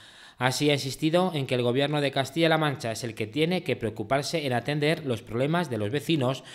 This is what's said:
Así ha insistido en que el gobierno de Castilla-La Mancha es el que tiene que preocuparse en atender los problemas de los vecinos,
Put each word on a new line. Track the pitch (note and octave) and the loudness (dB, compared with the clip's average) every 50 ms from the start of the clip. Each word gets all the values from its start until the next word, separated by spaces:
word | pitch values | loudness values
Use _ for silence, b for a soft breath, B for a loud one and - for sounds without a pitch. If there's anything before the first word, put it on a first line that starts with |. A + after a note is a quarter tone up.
| B B B B B B B | B B B B B B B
Así | - B2 C3 B2+ - D3+ D3 | -2 0 0 0 2 2 2
ha | C#3+ | 2
insistido | C3+ B2 C3+ B2+ - D#3 D#3+ D#3 F3 F#3 F#3 | 2 0 -4 -4 -2 0 2 4 4 2 2
en | E3+ D3 C3+ | 0 -2 -2
que | A#2+ B2+ | 0 0
el | B2 | 2
gobierno | A#2+ A#2+ A#2+ C3+ C#3+ C#3+ D3+ D3 | 2 2 2 2 2 2 2 0
de | C#3+ C#3 | 0 0
Castilla-La | C3+ C#3 C3 B2 - E3 E3 D#3+ D#3+ D#3+ | 0 0 -2 0 0 2 4 4 4 4
Mancha | D#3 D3 C#3 C3 - A#2 | 2 0 0 -2 -4 -6
es | A2 - - | -6 -4 -6
el | A#2 A2 | -6 -6
que | - A2+ | -6 -6
tiene | G#2 - C#3+ D#3 E3 F#3 F3+ | -4 0 0 0 2 0 0
que | E3+ - B2 | 0 -2 -2
preocuparse | - - G#2+ G#2 - G#2+ G#2 C3+ C#3 C#3 - - E3 D3 | -2 -2 -4 -4 -6 -2 0 0 0 0 -2 -2 -2 0
en | C#3 | 0
atender | B2 A#2 A#2 - D3 D3+ D3 D3+ E3 D#3+ D#3 | 0 0 0 0 0 2 2 2 2 0 -2
los | C3+ A#2 G#2 | -2 -4 -4
problemas | - - G#2+ A#2+ C3+ D3 E3 F3 F3 C#3 | -4 -4 -2 -2 0 2 2 0 0 -2
de | A#2+ G#2+ | -2 -2
los | G#2 G#2 | -2 -2
vecinos, | B2+ D3 D3 - E3 D3+ B2 B2 C3+ - B B | -2 -2 0 0 0 2 2 0 0 -2 B B